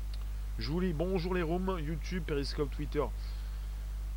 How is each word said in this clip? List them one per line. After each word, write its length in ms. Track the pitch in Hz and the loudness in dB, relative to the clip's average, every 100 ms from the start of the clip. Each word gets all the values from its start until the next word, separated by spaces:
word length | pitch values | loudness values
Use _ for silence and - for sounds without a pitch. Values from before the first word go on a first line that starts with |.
| - - - - - - | -2 -2 -2 -2 -2 -2
Je 120 | 113 | 0
vous 80 | 160 | 2
lis, 140 | 185 | 2
bonjour 420 | 151 175 190 175 | 2 2 2 2
les 80 | 185 | 2
rooms, 380 | 160 175 185 185 | 2 2 2 0
YouTube, 420 | 185 165 - 185 | 0 -2 0 -2
Periscope, 460 | 170 147 139 - 143 | 0 0 2 2 0
Twitter, 320 | - 147 147 127 - - - - - - - - - - | 0 -2 0 0 0 -2 -2 -4 -4 -4 -4 -4 -2 -2